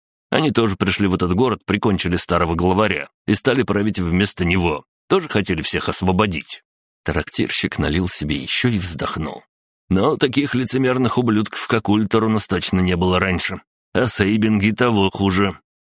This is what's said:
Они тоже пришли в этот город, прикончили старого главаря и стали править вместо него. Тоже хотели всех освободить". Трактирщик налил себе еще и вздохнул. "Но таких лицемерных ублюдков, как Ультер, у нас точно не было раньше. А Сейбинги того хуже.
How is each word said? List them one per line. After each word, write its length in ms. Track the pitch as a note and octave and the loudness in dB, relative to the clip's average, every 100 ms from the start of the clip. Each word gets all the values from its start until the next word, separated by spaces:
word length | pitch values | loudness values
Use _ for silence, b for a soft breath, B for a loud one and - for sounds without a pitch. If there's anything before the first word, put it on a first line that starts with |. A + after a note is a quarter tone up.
| _ _ _ | _ _ _
Они 180 | B2+ D#3 | 0 2
тоже 280 | A#2 A2+ F#2+ | 2 2 2
пришли 280 | F#2+ - G2 | 0 2 0
в 80 | |
этот 200 | F2+ F2+ | 2 0
город, 280 | F2+ B2+ G2+ - | 2 0 0 -2
прикончили 500 | G2 A#2 F#2 F2+ E2+ | 0 0 0 0 -2
старого 400 | - F2 E2+ E2 | 0 0 2 2
главаря 540 | F2+ F#2+ G#2+ D#2+ C#2+ _ - | 2 2 0 -2 -8 _ -2
и 80 | G#2+ | 0
стали 260 | - C3 | 2 2
править 380 | G2+ G#2 G#2+ F#2+ | 2 0 0 -2
вместо 460 | F2 F2+ G2+ - F2 | 0 0 0 -2 0
него. 400 | F#2 E2+ D2+ - _ - | 2 0 -2 -8 _ -2
Тоже 220 | F#3+ D#3+ | -2 0
хотели 320 | G#2+ G2 F2+ | -2 0 -2
всех 280 | - E2+ - | -2 -2 -2
освободить". 720 | - F#2 F#2 G#2+ D#2+ - - _ _ _ _ | -2 0 2 0 -2 -8 -14 _ _ _ _
Трактирщик 720 | - D2+ - - - - - - | -4 -4 -4 -4 -2 -2 -4 -2
налил 300 | D2 D#2+ F2+ | -2 0 -2
себе 300 | - D2+ D2 | -2 -4 -4
еще 320 | B1+ - B2+ | -4 -2 0
и 100 | A2 | 0
вздохнул. 640 | F2+ D#2 - - D#2+ - - _ _ _ - | -2 -4 -6 -6 -8 -10 -18 _ _ _ -2
"Но 260 | F#2 B2 D3+ | 0 2 2
таких 400 | C#3 B2+ C#3+ B2+ | 0 0 -2 -2
лицемерных 640 | B2 C3 C3 B2+ B2 B2+ | 0 0 2 2 0 2
ублюдков, 500 | A#2+ G#2+ A2 - - | 2 2 0 -4 -2
как 220 | A2+ - | -2 2
Ультер, 340 | G#2+ G#2 A2+ | 2 2 2
у 60 | A2 | 2
нас 180 | A2 - | 0 0
точно 320 | F2+ - F#2 | -2 0 0
не 160 | F#2 F2 | 2 2
было 240 | F2+ F2+ | 2 2
раньше. 420 | F#2+ F2 - F#2 - _ _ | 0 -2 -4 -8 -16 _ _
А 140 | - B2 | -2 0
Сейбинги 640 | - G2 G#2+ A2 G#2+ G#2 | 2 2 2 2 2 2
того 400 | G#2 B2 G#2+ G2 | 2 2 2 0
хуже. 480 | - G2 F#2 G2 F#2 _ _ _ | 0 0 2 0 -2 _ _ _